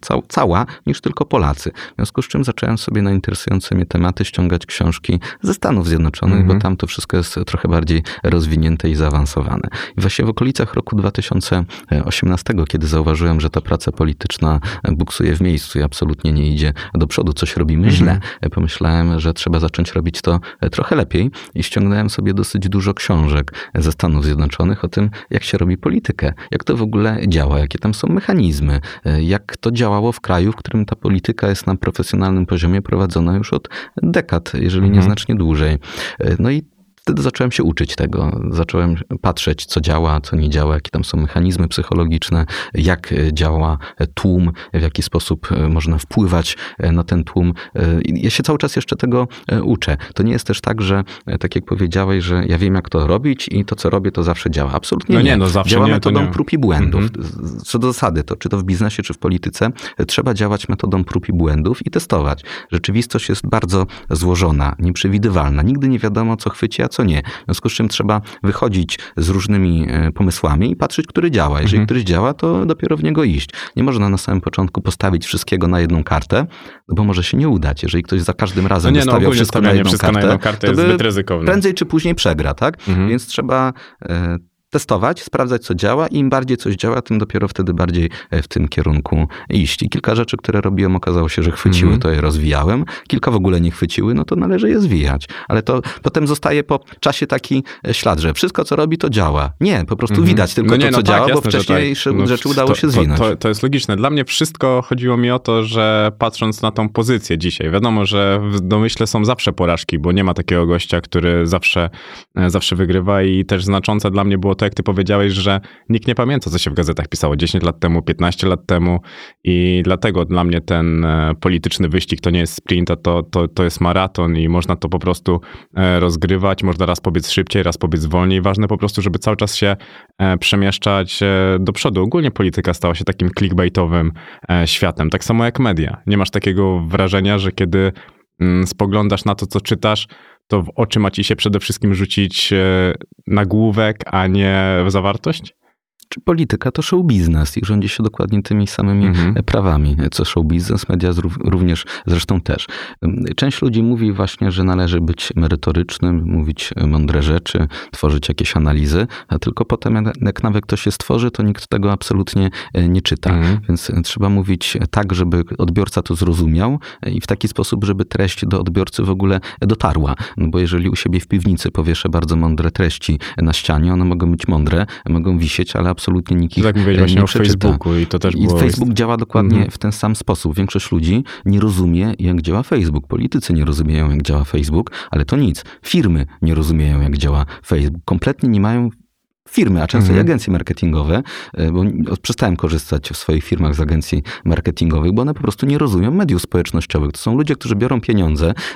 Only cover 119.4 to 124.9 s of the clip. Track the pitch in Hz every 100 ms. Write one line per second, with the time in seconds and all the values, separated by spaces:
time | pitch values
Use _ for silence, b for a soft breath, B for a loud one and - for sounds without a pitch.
119.4 | 90 87 90 90 87 92 110 90 82 87
120.4 | 87 85 - 85 82 82 80 80 78 80
121.4 | 92 87 85 - 87 87 - - 87 87
122.4 | 82 - - 87 87 82 90 85 80 92
123.4 | 85 - 87 - 87 90 92 - 85 82
124.4 | 82 87 85 87 98